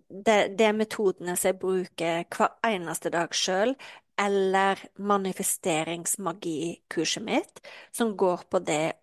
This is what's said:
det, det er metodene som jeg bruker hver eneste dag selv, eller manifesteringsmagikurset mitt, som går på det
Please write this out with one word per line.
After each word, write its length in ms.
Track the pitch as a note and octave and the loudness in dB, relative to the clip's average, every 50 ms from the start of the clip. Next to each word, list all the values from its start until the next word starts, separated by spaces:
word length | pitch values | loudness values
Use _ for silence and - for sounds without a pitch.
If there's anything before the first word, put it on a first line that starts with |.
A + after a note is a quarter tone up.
| - - | -14 -16
det, 480 | - F#3+ G#3 A3+ A3 G#3 E3+ - G3 F#3 | -12 -2 2 4 6 6 4 2 2 2
det 80 | A3 | 4
er 60 | G#3+ G#3 | 4 4
metodene 600 | G#3+ A3 G#3+ - - A3 F#3+ F3+ - E3+ F3 F3 | 2 0 -2 -2 0 0 0 0 0 -4 -4 -2
som 120 | E3+ - F#3+ | 0 2 0
jeg 100 | F#3 F#3+ | 0 0
bruker 640 | - F#3 F#3 F#3 F3+ - _ - E3 E3 E3 E3+ E3+ - | 0 0 0 0 -2 -4 _ -4 -2 -2 0 -2 -4 -4
hver 220 | - - A3 - - _ - A#3 | 0 2 2 2 0 _ -2 0
eneste 420 | A3 F#3 F3 E3 E3 - - E3+ | 0 0 -2 -4 -6 -4 -4 -2
dag 240 | D3+ E3+ E3+ D3+ - | 0 0 -2 0 -2
selv, 400 | - - - F#3 F#3 G#3 A#3+ C4+ - - - - - _ _ _ - | -2 0 0 2 2 2 0 0 -4 -8 -20 -20 -20 _ _ _ -2
eller 600 | G3+ G3+ G3+ G3 F#3+ F#3+ F#3+ F#3+ G3 G3 G3 - - - _ - | 0 0 2 2 2 2 4 4 4 4 2 0 -4 -16 _ -6
manifesteringsmagikurset 2250 | G3 G3+ G3+ G3+ F#3+ F#3+ F#3 - F#3 - - - - F#3+ E3 D#3 D#3+ E3 E3+ E3+ E3 - - - G3 F3 E3 G3+ - E3+ D#3+ C#3 D#3+ E3+ F3 - _ - - - D#3 D#3 - - A3 | 0 0 2 2 2 -2 -4 -4 -4 -4 -4 -2 -2 0 0 0 0 -2 -4 -6 -4 -4 -4 -4 -4 -6 -6 -6 -6 -6 -4 -4 -4 -4 -6 -8 _ -8 -4 -2 -2 -2 -2 -4 -4
mitt, 360 | - G3 C#4 G4 - - - - - - - - - - | -2 -2 -2 -2 -4 -10 -20 -20 -20 -20 -20 -20 -10 -4
som 240 | - A#3 A3+ G#3 | -2 -2 -2 0
går 260 | F3+ G3 F#3 F3+ F3 - - | 2 2 2 2 0 -4 -2
på 80 | - F#3 | -2 -2
det 320 | F3 - E3 D3+ D#3 E3 - _ | 0 0 0 0 0 -2 -4 _